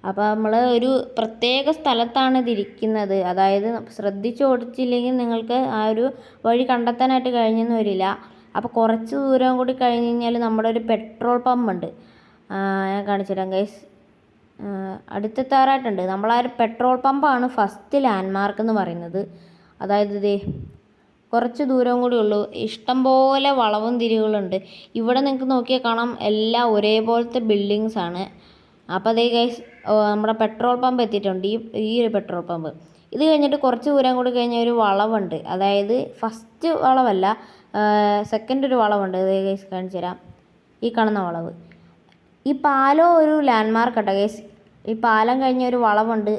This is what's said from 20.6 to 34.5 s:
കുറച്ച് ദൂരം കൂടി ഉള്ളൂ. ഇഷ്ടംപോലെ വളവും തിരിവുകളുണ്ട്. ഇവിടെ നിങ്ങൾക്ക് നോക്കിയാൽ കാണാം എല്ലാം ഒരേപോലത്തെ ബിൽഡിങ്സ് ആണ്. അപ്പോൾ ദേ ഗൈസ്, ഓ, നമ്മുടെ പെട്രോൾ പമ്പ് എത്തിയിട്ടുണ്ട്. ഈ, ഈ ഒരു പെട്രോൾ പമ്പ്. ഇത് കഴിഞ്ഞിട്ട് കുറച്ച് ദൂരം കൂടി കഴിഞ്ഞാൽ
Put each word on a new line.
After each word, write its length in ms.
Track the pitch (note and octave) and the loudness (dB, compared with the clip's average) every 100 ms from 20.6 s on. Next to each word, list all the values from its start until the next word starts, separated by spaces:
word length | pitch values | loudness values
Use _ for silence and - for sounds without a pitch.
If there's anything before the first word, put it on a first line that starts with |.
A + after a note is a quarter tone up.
| - - _ _ _ _ _ | -14 -20 _ _ _ _ _
കുറച്ച് 300 | A#3 A#3+ A#3+ | -2 -2 -2
ദൂരം 340 | C#4 C4 B3 B3 | 0 2 2 2
കൂടി 140 | B3 A#3+ | 2 2
ഉള്ളൂ. 180 | G#3+ G#3 G#3 - A3 | 2 0 -2 -6 -8
ഇഷ്ടംപോലെ 840 | - - B3+ C4 C4 C4 C4+ C#4 C4+ | -6 -2 0 4 4 4 2 2 2
വളവും 340 | A3 G#3 A3 A#3+ | 2 0 -2 -2
തിരിവുകളുണ്ട്. 580 | A#3 A3 G#3+ G#3 F#3 F#3 - - - A#3 | 0 2 2 0 -2 -6 -8 -20 -10 -4
ഇവിടെ 200 | A3+ B3+ C#4 | 0 2 2
നിങ്ങൾക്ക് 220 | C4 C4 B3+ | -2 0 0
നോക്കിയാൽ 260 | B3 B3+ A#3+ | 0 -2 0
കാണാം 300 | A3+ A#3+ A3+ | -2 -4 -2
എല്ലാം 460 | G#3 G#3+ A3 A#3 A#3+ G#3 | -2 0 0 2 2 2
ഒരേപോലത്തെ 680 | G#3 A3 A3 A#3 A#3 B3+ A3 | 2 2 2 0 0 -4 0
ബിൽഡിങ്സ് 480 | G#3 G3+ G#3 A3 A3 F3 | 0 2 -2 -2 -4 -6
ആണ്. 160 | F3 G3 - - - _ _ - F#3 | -6 -8 -12 -20 -20 _ _ -8 -2
അപ്പോൾ 180 | G#3 A3+ | 0 2
ദേ 60 | A#3+ | 2
ഗൈസ്, 240 | A#3 A#3+ A#3 - - - | 2 0 -4 -18 -14 0
ഓ, 40 | G#3+ G#3 | 2 2
നമ്മുടെ 220 | G#3 G#3+ A3 | 0 0 0
പെട്രോൾ 360 | A3 A3 A#3+ B3 | -2 0 0 2
പമ്പ് 180 | B3+ B3 | 0 0
എത്തിയിട്ടുണ്ട്. 440 | A3+ G#3 G3 F#3 G3 | 0 0 -2 -2 -4
ഈ, 80 | A3+ A3+ - G#3+ | -4 -6 -6 -2
ഈ 20 | A#3 | 0
ഒരു 80 | A3+ | 0
പെട്രോൾ 280 | G#3 - F3 E3+ | -2 -4 -8 -6
പമ്പ്. 220 | E3+ D#3+ - - _ _ | -8 -8 -12 -20 _ _
ഇത് 80 | A#3+ D#4 | 0 2
കഴിഞ്ഞിട്ട് 320 | D4+ C#4+ D4 | 4 2 2
കുറച്ച് 260 | C4 A#3 C4 | 0 0 0
ദൂരം 260 | C#4+ B3+ B3+ | 2 2 0
കൂടി 120 | B3 B3 | 0 0
കഴിഞ്ഞാൽ 260 | A#3+ | -2